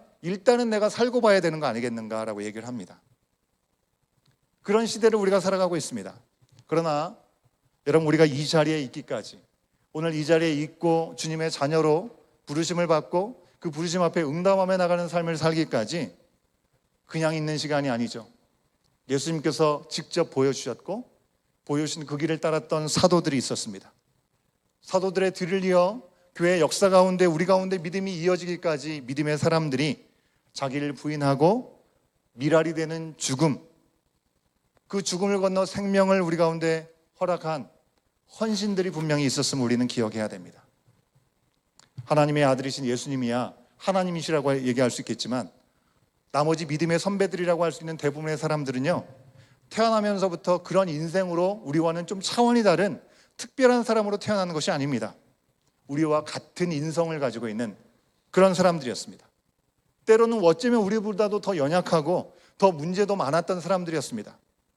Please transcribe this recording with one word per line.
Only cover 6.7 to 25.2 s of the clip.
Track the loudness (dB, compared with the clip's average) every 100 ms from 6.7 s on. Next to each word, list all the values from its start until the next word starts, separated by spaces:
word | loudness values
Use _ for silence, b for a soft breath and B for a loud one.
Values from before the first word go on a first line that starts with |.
| -2 0 -2 -4 -10 _ _ _ _ _ _ 2
여러분, | 2 4
우리가 | 4 4
이 | 4 0
자리에 | 2 2 -2
있기까지, | -6 -10 -8 -8 -10 -18 _ _ _ _ _
오늘 | -6 -4 -2
이 | 2
자리에 | 4 4
있고 | 0 -4 -2 0 0 -2 -8
주님의 | -6 -4 -4
자녀로 | -2 0 2 4 2 -2 -14 _ _ -6
부르심을 | -4 -2 -2 2
받고 | 2 2 -2 -4 -8 b b
그 | -10
부르심 | -6 -4 0
앞에 | 0 0
응답하며 | -2 0 2 2 2 2
나가는 | 2 0 0
삶을 | -2 -2 0
살기까지 | 0 0 0 -2 -2 -4 -6 -10 _ _ _ _ _ _ _ _ _
그냥 | -2 0 0
있는 | -2 -4
시간이 | 0 0 0
아니죠. | -2 -2 -6 -14 _ _ _ _ _ _ _ -4
예수님께서 | -2 -2 -2 -2 2 2 0 -4
직접 | -10 -4 -4 -2
보여주셨고 | 0 0 0 -8 -10 -8 -10 -10 _ _ _ _ _ -4
보여주신 | -2 -2 -6 -8
그 | -4
길을 | -2 -2
따랐던 | 0 -2 -2 -4 -2
사도들이 | 2 4 4 2 -2
있었습니다. | -2 -6 -8 -12 -18 _ _ _ _ _ _ _ _ _
사도들의 | -4 -2 0 0